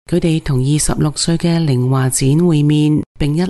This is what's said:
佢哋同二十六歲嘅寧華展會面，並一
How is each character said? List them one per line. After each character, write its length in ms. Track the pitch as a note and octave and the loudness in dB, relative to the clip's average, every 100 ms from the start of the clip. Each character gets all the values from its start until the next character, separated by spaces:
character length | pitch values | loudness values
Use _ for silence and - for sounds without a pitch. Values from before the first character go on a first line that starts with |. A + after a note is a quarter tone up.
| - | -4
佢 80 | E3+ | -2
哋 200 | F3 D#3+ | 0 -2
同 200 | D3+ B2+ | -2 -2
二 200 | C3 D3+ | 0 0
十 120 | - - | 0 -2
六 160 | D3+ C#3+ | -2 -2
歲 220 | - E3 | -2 0
嘅 260 | E3+ E3 | 0 0
寧 240 | D#3 B2 B2+ | 0 0 0
華 220 | C3 C3 | 0 0
展 380 | - C3+ D3+ F3 | 0 0 2 2
會 160 | D3+ | 2
面， 400 | D3 D3+ D3+ D3+ - - | 2 2 2 0 -4 -4
並 160 | C#3+ D3+ | -2 -2
一 80 | F3+ | -4